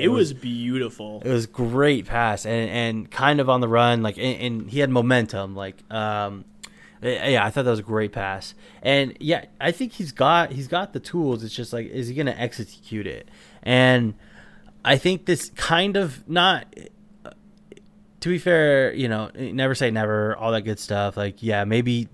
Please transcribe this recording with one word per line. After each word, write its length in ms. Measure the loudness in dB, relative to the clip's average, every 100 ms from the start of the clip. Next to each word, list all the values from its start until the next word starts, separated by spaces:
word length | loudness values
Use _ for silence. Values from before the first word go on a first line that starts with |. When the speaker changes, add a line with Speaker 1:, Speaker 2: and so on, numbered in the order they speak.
Speaker 1:
It 40 | 2
was 240 | 4 2
Speaker 2:
was 80 | 0
beautiful. 800 | -6 -4 -4 -2 -4 -8 -14 -8
Speaker 1:
It 60 | -2
was 160 | -2 -2
great 600 | -4 -2 2 2 2 -2
pass, 400 | 0 0 -2 -2
and, 240 | -2 -2
and 400 | -2 -2 -4 -8
kind 300 | 0 4 4
of 80 | 4
on 120 | 2
the 80 | 4
run, 340 | 4 6 4
like, 140 | 0 -2
and, 220 | -4 -4
and 300 | -6 -6 -6
he 80 | -2
had 100 | 2
momentum. 680 | 2 4 2 2 -4 -8 -8
Like, 200 | -10 -12 -10
um, 520 | -4 -2 -2 -4 -6 -14 -20 -20 -20 -20 -8
eh, 280 | -4 -2 0
yeah, 140 | 2
I 60 | 2
thought 140 | 0
that 60 | 0
was 100 | 0
a 20 |
great 280 | -2 -2 -2
pass. 420 | -4 -6 -8 -12 -18 -20 -6
And, 340 | 0 2 0 -4
yeah, 280 | -2 -2 -2 -4
I 120 | -4
think 200 | -2 -6
he's 200 | -8 -10
got, 400 | 0 4 4 2
he's 160 | -4 -4
got 240 | -4 -4
the 80 | -8
tools. 420 | -6 -2 0 -2
It's 120 | -6
just, 180 | -10 -8
like, 160 | -8 -8
is 200 | -8 -6
he 60 |
gonna 200 | -4 -4 -2
execute 680 | -6 -6 -12 -14 -10 -8 -8
it? 200 | -10 -16 -20 -20 -10
And 520 | 2 6 6 6 2 -4 -16 -20 -20 -20 -20 -6
I 140 | 2 2
think 260 | 2 0 0
this 240 | -2 -2 -8
kind 400 | 0 0 2 0
of 320 | -2 -6 -2
not, 380 | 2 4 2 -4 -18 -20 -20 -20 -20 -20 -20 -20 -20 _ -20 -20 -20 _ _
to 80 | -2
be 80 | 0
fair, 540 | 4 4 6 4 4
you 160 | 0 -2
know, 220 | -2 -4
never 400 | -8 -6 -2 0
say 160 | 2 0
never, 460 | 2 0 0 0 -2
all 160 | 0
that 80 | 0
good 180 | -2 -6
stuff. 380 | -4 -2 -2 -2
Like, 260 | -6 -4
yeah, 220 | -2 0
maybe 420 | 2 2 2 -2 -4